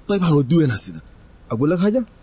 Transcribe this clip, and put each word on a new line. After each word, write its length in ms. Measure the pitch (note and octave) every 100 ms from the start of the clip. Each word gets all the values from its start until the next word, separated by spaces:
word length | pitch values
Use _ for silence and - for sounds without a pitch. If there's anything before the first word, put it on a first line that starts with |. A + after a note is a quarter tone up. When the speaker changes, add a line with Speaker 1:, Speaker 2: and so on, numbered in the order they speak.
| -
Speaker 1:
طيب 160 | G3
هنوديه 340 | F3 D3 B2+ E3
وين 140 | C#3+
هسه 220 | G#2+ F#2
ده؟ 80 | D#2+ - - - - -
Speaker 2:
أقول 200 | A2+ D3
لك 80 | F3
حاجة، 260 | G3+ B3 A3+ -